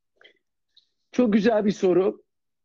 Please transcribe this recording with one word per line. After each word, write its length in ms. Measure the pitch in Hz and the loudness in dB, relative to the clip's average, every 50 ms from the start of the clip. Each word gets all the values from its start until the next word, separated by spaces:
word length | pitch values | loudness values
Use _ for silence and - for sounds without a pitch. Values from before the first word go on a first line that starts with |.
| _ _ _ _ _ - _ _ _ _ _ _ _ _ _ _ _ _ _ _ _ _ - | _ _ _ _ _ -20 _ _ _ _ _ _ _ _ _ _ _ _ _ _ _ _ -2
Çok 200 | - 247 233 196 | -2 0 0 2
güzel 320 | 226 185 240 226 208 208 | 0 0 2 0 0 0
bir 60 | 214 | -2
soru. 540 | 185 - - 185 175 175 190 208 - - _ _ _ _ _ _ _ _ _ | -4 -2 0 0 2 2 0 -2 -4 -6 _ _ _ _ _ _ _ _ _